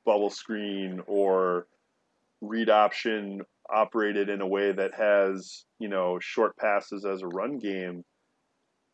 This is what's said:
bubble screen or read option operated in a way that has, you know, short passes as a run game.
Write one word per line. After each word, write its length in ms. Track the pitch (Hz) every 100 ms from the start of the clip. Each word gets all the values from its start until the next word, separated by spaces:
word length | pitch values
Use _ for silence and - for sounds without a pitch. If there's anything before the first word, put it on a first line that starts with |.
bubble 260 | - 104 101
screen 720 | - - 107 104 98 95 92 -
or 600 | 101 98 95 92 90 - _ _ _ _ _ _ _
read 280 | 104 113 110
option 720 | 107 104 - 117 107 101 98 95 _ -
operated 600 | 107 104 117 104 104 101
in 100 | 101
a 60 | 95
way 260 | 98 101
that 220 | 95 95
has, 720 | - 104 101 98 95 - - _ _
you 100 | 110
know, 300 | 98 90 90
short 380 | - - 107 -
passes 480 | 110 101 - 101
as 160 | 98 95
a 60 | 92
run 320 | 90 110 143
game. 440 | 104 95 92 90 - _ _ _ _ _ _ _ _